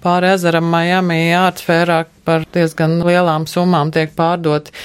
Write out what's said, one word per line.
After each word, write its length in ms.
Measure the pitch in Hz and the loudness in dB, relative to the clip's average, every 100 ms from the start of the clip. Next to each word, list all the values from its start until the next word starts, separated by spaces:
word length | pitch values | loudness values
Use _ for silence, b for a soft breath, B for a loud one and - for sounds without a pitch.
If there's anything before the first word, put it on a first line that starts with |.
pāri 300 | 175 180 180 | -2 0 2
ezeram 340 | 190 175 165 165 | 2 0 0 0
Miami, 560 | 170 170 185 180 165 165 175 | 0 0 0 0 0 0 2
Art 240 | 185 180 | 0 -2
Fairā 400 | - 170 175 165 165 _ | -2 0 2 0 -2 _
par 220 | - 165 160 | -2 -2 -2
diezgan 420 | 175 165 160 160 165 | -2 -2 0 0 0
lielām 400 | 175 175 180 156 160 | 2 2 2 0 -2
summām 460 | - 180 175 151 | -2 0 2 0
tiek 200 | 160 156 - | -2 -4 -2
pārdoti. 560 | 165 175 160 151 147 B | -2 0 -2 -2 -4 B